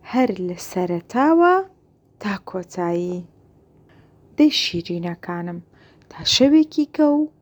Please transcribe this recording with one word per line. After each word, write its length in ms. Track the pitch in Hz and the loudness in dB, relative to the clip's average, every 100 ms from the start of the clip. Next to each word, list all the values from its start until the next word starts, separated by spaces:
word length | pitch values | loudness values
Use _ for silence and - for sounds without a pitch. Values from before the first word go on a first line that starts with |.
هەر 260 | - 240 247 185 180 | -4 0 0 0 -8
لە 100 | 175 - | -8 -10
سەرەتاوە 840 | - 180 175 - 240 277 330 349 370 381 _ _ _ _ _ | -6 -4 -4 -6 0 2 4 4 2 -2 _ _ _ _ _
تا 120 | 208 196 - | -8 -8 -8
کۆتایی. 720 | 190 175 - 175 170 180 180 175 _ _ _ _ _ _ _ _ _ _ - | -12 -10 -6 -4 -2 -4 -8 -12 _ _ _ _ _ _ _ _ _ _ 2
دەی 140 | 302 - | 2 2
شیرینەکانم، 1000 | - 170 170 175 175 170 - 175 175 175 - _ _ _ _ | -4 -6 -6 -8 -6 -10 -10 -10 -8 -12 -16 _ _ _ _
تا 80 | - 160 | -10 -4
شەوێکی 520 | - 269 311 311 - 294 - | 4 6 6 4 0 -4 2
کە 120 | 302 294 | 2 2
و 40 | 302 _ | -2 _